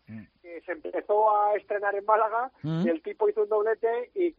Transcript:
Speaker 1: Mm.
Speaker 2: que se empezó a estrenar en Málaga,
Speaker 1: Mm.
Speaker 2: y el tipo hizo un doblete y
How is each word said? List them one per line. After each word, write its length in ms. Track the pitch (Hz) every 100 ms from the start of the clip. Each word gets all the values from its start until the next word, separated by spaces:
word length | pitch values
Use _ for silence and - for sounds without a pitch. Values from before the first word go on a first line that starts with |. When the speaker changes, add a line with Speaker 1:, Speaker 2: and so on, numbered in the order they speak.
| -
Speaker 1:
Mm. 160 | 110 98 _
Speaker 2:
que 200 | 175 170
se 100 | -
empezó 580 | 170 180 180 - 208 220 208
a 180 | 208 208
estrenar 380 | - 208 202
en 100 | 202
Málaga, 460 | 202 214 220 226 262 -
Speaker 1:
Mm. 240 | 151 160 202
Speaker 2:
y 20 |
el 140 | 320
tipo 260 | 208 208 208
hizo 140 | 214
un 60 | 208
doblete 600 | 214 214 220 226 233 247 202
y 180 | 175